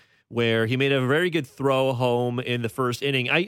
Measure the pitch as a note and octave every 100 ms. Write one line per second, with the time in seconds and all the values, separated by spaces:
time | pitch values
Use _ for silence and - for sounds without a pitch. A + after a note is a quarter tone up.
0 | _ _ _ A#2+ A#2 A2+ A2+ B2+ C#3 C#3
1 | B2+ D3+ F3+ E3 C3+ - C#3 C3 C3+ B2
2 | B2+ A#2+ B2 A#2+ B2 A#2+ A#2 - B2+ A#2+
3 | C#3+ C3+ B2 D3+